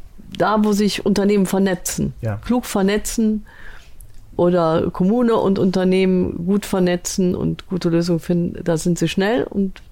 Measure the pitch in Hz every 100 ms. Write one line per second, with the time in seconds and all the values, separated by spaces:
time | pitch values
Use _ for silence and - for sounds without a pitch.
0 | - - - - 175 214 214 202 208 -
1 | - 202 202 208 185 190 196 180 - -
2 | 143 - 113 104 - 247 - 208 190 214
3 | - - 220 214 - - - - - -
4 | - - - - 175 175 160 165 175 -
5 | 185 240 233 226 190 190 190 185 185 185
6 | 190 185 180 - 175 202 - 190 180 175
7 | - - 180 - 160 165 - 185 175 165
8 | 170 165 - 175 170 - - 160 175 170
9 | 165 - 190 254 - - 196 - -